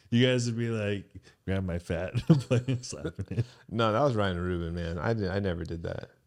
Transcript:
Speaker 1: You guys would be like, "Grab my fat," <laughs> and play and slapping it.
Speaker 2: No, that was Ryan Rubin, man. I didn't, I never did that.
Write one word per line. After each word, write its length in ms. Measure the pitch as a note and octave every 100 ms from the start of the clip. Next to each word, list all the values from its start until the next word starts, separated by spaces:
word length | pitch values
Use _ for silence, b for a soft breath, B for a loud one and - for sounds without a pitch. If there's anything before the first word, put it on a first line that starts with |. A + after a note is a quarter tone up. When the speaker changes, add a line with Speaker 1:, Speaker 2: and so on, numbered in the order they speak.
| B
Speaker 1:
You 160 | A#2+ B2+
guys 180 | B2+ A#2+
would 120 | A#2
be 100 | A#2
like, 380 | A2+ G#2 G2+ - - B B -
"Grab 180 | F#2+
my 140 | F#2+ F2
fat," 340 | - E2+ F2+ A#2+
<laughs> 40 | -
and 100 | D3+
play 180 | - B2 B2
and 160 | B2
slapping 540 | - - - - G2+ G2
it. 60 | B B B
Speaker 2:
No, 200 | G#2+ A2+
that 80 | G#2+
was 120 | C#3+
Ryan 240 | A2 G2 F2
Rubin, 360 | F2+ F2 E2
man. 240 | E2+ E2+ E2+
I 160 | A2
didn't, 160 | A#2 F#2+
I 100 | G2
never 240 | G2 E2+
did 180 | D#2+ E2
that. 260 | F2+ - - _